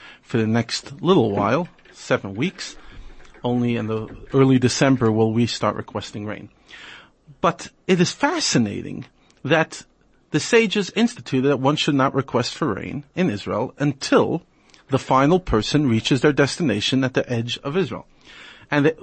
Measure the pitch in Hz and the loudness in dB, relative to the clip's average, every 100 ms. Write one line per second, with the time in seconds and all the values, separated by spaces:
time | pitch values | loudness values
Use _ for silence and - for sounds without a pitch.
0 | - - - 117 110 113 117 - - 139 | -20 -20 -4 -2 0 0 -2 -8 -12 -4
1 | 160 190 117 101 101 135 175 - - - | 2 2 2 0 0 0 -4 -12 -20 -20
2 | - 131 101 98 170 - - - - - | -4 -4 -2 -6 -6 -6 -14 -16 -20 -20
3 | - - - - 123 123 120 117 110 110 | -20 -20 -20 -8 -4 -2 0 -2 -4 -6
4 | 110 - - 135 135 131 127 - 139 131 | -8 -14 -2 4 6 6 4 4 2 4
5 | 117 110 110 110 117 - 110 - 101 107 | 2 4 2 2 -2 0 -2 -2 -8 -10
6 | - 113 104 101 101 _ _ - - - | -10 -10 -10 -12 -16 _ _ -20 -20 -20
7 | - _ - - 175 170 - _ - 180 | -20 _ -20 -2 -2 -2 -10 _ 0 2
8 | 175 - 285 339 - 135 107 98 101 98 | 2 0 -2 0 0 0 0 -2 -10 -12
9 | - _ _ _ 131 156 160 - - _ | -14 _ _ _ 0 0 0 -6 -20 _
10 | _ _ _ 156 - 233 226 208 185 220 | _ _ _ -4 2 2 2 0 -2 0
11 | 233 - - 131 135 135 131 151 - 143 | -2 -2 -4 0 2 2 0 0 0 2
12 | 135 135 127 123 120 - 151 95 90 85 | 2 0 -2 -2 -4 -4 -4 -4 -8 -10
13 | - - 180 101 95 98 127 - 147 143 | -8 -2 -2 -2 -4 -4 -4 -2 -2 -2
14 | - 262 104 165 - _ _ _ - 131 | 2 2 2 -2 -8 _ _ _ -4 -4
15 | - 131 139 180 - 113 - 147 147 110 | 2 4 4 2 2 0 2 0 2 0
16 | - 139 151 143 139 - 160 104 - 131 | 2 2 2 2 0 0 -2 0 0 0
17 | 131 143 - 120 120 - - 165 147 87 | 0 -2 -2 -4 -4 -8 -4 -4 -4 -6
18 | - _ - - - - - 147 143 - | -14 _ -20 -20 -20 -20 -2 2 2 0